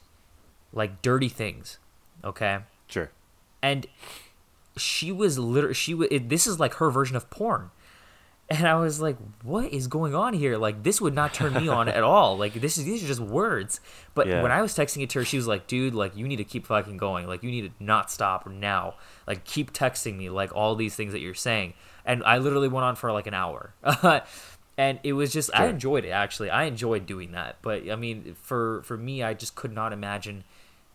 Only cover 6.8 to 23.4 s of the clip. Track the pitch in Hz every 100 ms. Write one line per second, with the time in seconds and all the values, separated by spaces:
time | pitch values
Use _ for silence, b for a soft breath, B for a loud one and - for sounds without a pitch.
6.8 | 160 127 131 127 - - 226 139 90 b
7.8 | b b b b b b - 156 170 160
8.8 | 165 151 156 123 104 104 117 202 - 139
9.8 | 127 151 160 147 233 202 139 110 107 107
10.8 | 120 208 170 135 147 - 151 135 160 123
11.8 | 113 - 113 196 131 95 104 110 143 165
12.8 | 147 226 160 123 107 127 220 135 101 -
13.8 | B B B - 92 87 120 139 220 -
14.8 | 143 143 135 139 120 139 117 101 - 127
15.8 | 131 117 98 98 127 127 101 120 - 107
16.8 | 98 98 101 90 87 90 120 123 101 -
17.8 | 104 110 - - 101 92 95 95 101 95
18.8 | 87 - B B - 98 - 151 139 -
19.8 | 131 127 117 98 92 95 98 - 107 110
20.8 | 110 - 107 98 82 90 123 110 92 B
21.8 | B B - 123 113 123 135 139 139 127
22.8 | 127 120 120 107 104 98